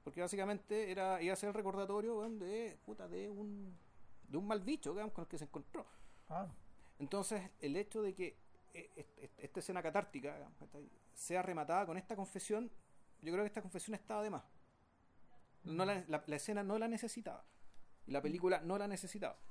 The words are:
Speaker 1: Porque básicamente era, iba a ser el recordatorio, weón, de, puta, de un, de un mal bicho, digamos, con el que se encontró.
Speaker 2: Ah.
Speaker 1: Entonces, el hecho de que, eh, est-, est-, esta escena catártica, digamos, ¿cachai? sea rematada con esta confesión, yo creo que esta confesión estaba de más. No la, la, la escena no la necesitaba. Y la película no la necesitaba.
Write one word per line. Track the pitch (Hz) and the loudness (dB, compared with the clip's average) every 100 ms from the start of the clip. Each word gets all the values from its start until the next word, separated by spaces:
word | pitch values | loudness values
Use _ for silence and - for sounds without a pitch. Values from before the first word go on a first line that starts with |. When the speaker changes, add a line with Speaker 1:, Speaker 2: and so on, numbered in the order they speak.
Speaker 1:
Porque | 147 175 | -6 0
básicamente | 175 202 190 202 - 214 202 | 2 2 2 0 0 0 2
era, | 185 190 185 | 2 4 4
iba | 175 | 4
a | 190 | 4
ser | 208 | 2
el | |
recordatorio, | 214 190 196 196 208 226 220 | 2 2 2 2 2 2 2
weón, | 226 214 | 0 -2
de, | 180 220 226 - | -2 0 -2 -6
puta, | - 202 180 | -10 -8 -6
de | 180 208 | -4 -4
un, | 202 208 202 196 175 - - - - - | -4 -4 -4 -6 -10 -14 -12 -10 -10 -2
de | 147 | 0
un | |
mal | 202 214 | 2 2
bicho, | 190 320 143 | 2 0 0
digamos, | 190 214 | 0 0
con | 180 | 0
el | 165 | 0
que | - | -4
se | |
encontró. | 147 151 - 330 - - - - - | -4 -6 -6 -8 -8 -12 -14 -14 -4
Speaker 2:
Ah. | 165 190 - - - - - | -2 -2 -6 -14 -16 -16 -6
Speaker 1:
Entonces, | 143 202 185 214 185 - | 0 0 2 0 -2 -4
el | 147 165 | 0 2
hecho | 202 220 | 0 0
de | 202 | 0
que, | 185 180 - - - - | 0 -4 -4 -16 -18 -14
eh, | 170 - - | -14 -12 -12
est-, | - - | -14 -14
est-, | 139 - | -14 -10
esta | 139 185 | -6 -4
escena | - 185 | -2 0
catártica, | 160 196 190 135 143 | 2 2 2 -2 -6
digamos, | 147 147 160 | -6 -10 -14
¿cachai? | 143 143 - - - | -14 -12 -14 -16 -18
sea | - - 180 | -8 0 2
rematada | 185 165 147 180 190 | 2 2 4 4 4
con | 180 | 0
esta | - 202 | -2 -4
confesión, | 190 190 - 214 240 - - - - - | -2 -4 2 2 0 -6 -14 -20 -20 -8
yo | 156 | 0
creo | 180 | 2
que | 208 | 2
esta | 220 | 0
confesión | 185 185 - | -4 -4 -2
estaba | 208 - 214 | -4 0 0
de | 214 | 2
más. | 180 - - - - - - - - - - - - | 0 -4 -16 -20 -20 -20 -20 -20 -18 -16 -16 -18 -10
No | 165 165 | 0 4
la, | 190 196 165 | 4 4 2
la, | 151 - | 0 2
la | 147 | 0
escena | - 208 | 2 2
no | 196 214 | 4 4
la | 226 | 4
necesitaba. | 226 226 240 - - - - - - - - - | 2 -2 -4 -6 -8 -12 -12 -10 -8 -10 -10 0
Y | |
la | 139 | 2
película | 151 175 180 180 | 2 6 8 8
no | 165 202 | 6 2
la | 202 | 2
necesitaba. | 196 190 208 160 - - | 0 -2 -2 -2 -4 -8